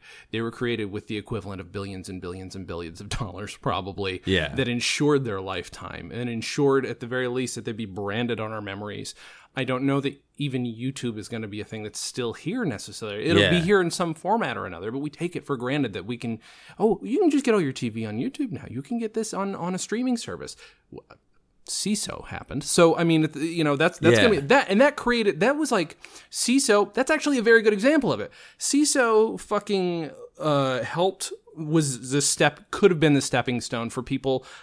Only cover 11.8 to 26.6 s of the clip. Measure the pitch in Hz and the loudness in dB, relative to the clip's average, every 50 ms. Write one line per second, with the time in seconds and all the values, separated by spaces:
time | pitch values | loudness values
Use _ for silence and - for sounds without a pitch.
11.8 | 107 107 - - - - - - 123 117 107 - - 151 208 262 240 170 110 95 | -10 -10 -8 -8 -8 -8 -6 -4 -4 -4 -4 -6 -6 -6 -4 -2 -2 -4 -4 -6
12.8 | - - 98 - 117 107 101 104 113 151 170 - 101 95 170 180 160 180 208 196 | -8 -12 -12 -10 -10 -8 -8 -4 0 2 4 6 6 6 4 4 4 4 4 4
13.8 | 180 170 - - 185 170 156 - - 175 208 233 208 143 117 98 98 98 90 82 | 4 2 0 -2 -4 -4 -4 -4 -2 0 0 0 0 -2 -4 -4 -6 -8 -8 -8
14.8 | 92 110 117 135 147 151 143 - 165 175 175 151 - - 143 120 120 123 135 151 | -8 -6 -6 -6 -6 -8 -8 -6 -6 -6 -6 -6 -6 -6 -6 -4 -2 -2 0 0
15.8 | 139 113 92 104 90 104 123 117 - 117 113 110 - - - - - - - - | 0 -2 -2 -6 -8 -8 -8 -6 -6 -6 -6 -6 -10 -16 -20 -20 -20 -16 -6 0
16.8 | 196 226 202 - - 196 240 381 403 320 277 285 277 254 220 208 170 135 131 - | 2 2 2 0 -2 -2 0 2 4 4 4 2 2 4 2 4 2 0 -2 -4
17.8 | - 117 107 113 113 107 104 110 143 254 - - 294 233 156 113 - - 104 123 | -4 -4 -4 -4 -6 -6 -4 -4 -4 -4 -4 -6 -8 -6 -6 -10 -10 -10 -10 -10
18.8 | 139 - 240 233 226 214 214 220 220 - - 180 196 196 196 - 170 175 185 180 | -8 -6 -6 -4 -4 -4 -4 -4 -4 -4 -4 -4 -4 -4 -4 -4 -4 -4 -4 -4
19.8 | - - 208 226 254 262 247 226 - - 90 - 65 - - - - - _ _ | -4 -4 -4 -2 0 0 0 -2 -2 -6 -8 -10 -10 -12 -14 -16 -20 -20 _ _
20.8 | _ - - - - _ - _ _ _ _ _ _ _ _ _ - - - - | _ -20 -18 -18 -18 _ -20 _ _ _ _ _ _ _ _ _ -12 -8 -6 -4
21.8 | - 190 214 202 - - - - - - - - - - - 135 147 - - - | -2 -2 -2 -2 -2 -6 -8 -10 -12 -12 -12 -12 -10 -8 -8 -8 -4 0 6 8
22.8 | 175 170 - - 175 165 165 160 156 151 - 135 147 170 165 170 156 147 143 139 | 8 8 8 6 4 4 6 4 4 2 0 -4 -6 -4 -2 0 2 2 4 4
23.8 | 160 170 170 - 139 120 120 110 98 - 208 - 143 139 233 277 247 - 196 202 | 2 2 2 4 6 6 8 8 8 6 4 4 4 4 4 4 4 4 4 6
24.8 | 269 294 277 - - 240 240 233 220 202 165 156 185 247 285 294 320 277 247 202 | 6 6 4 2 0 0 2 2 2 2 2 2 2 2 2 2 0 0 2 0
25.8 | 165 - - _ - - - - - - - - - - 240 277 | 0 0 -6 _ -20 -20 -20 -20 -18 -10 -6 -4 0 2 4 4